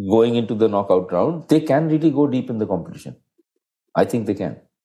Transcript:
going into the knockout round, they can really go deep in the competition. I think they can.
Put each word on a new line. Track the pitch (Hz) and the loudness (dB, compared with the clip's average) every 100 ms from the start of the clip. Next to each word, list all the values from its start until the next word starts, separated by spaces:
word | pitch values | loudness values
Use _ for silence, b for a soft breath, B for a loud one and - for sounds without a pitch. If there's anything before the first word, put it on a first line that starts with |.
| 98 | 0
going | 113 117 117 | 4 4 2
into | 110 | -2
the | 110 110 | 0 2
knockout | 101 101 92 90 | 2 2 0 2
round, | 87 123 170 - | 0 0 -2 0
they | 156 | 0
can | 156 143 160 | 2 0 2
really | 151 160 | 0 2
go | 135 147 | 2 0
deep | 127 123 | 0 -4
in | 113 | -6
the | 107 | -4
competition. | 90 - - - - _ _ _ _ _ _ _ | -4 -6 -14 -18 -20 _ _ _ _ _ _ _
I | - | -2
think | 98 123 107 | 0 0 -4
they | |
can. | 98 87 55 _ _ | -4 -6 -10 _ _